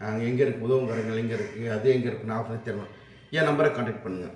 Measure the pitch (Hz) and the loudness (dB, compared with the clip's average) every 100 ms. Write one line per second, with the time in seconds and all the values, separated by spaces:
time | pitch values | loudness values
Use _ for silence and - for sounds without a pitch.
0 | 107 110 117 127 127 113 117 131 113 113 | -4 -2 2 4 2 2 2 2 2 -2
1 | 110 110 117 107 101 110 117 107 131 127 | -2 -2 -2 -2 -4 -4 -4 2 4 4
2 | 120 101 110 113 113 110 113 101 98 - | 2 -4 -4 -4 -4 -6 -6 -6 -8 -16
3 | - - - 160 151 147 151 120 113 98 | -20 -20 -4 0 2 4 4 2 -4 -4
4 | 98 90 87 | -6 -6 -8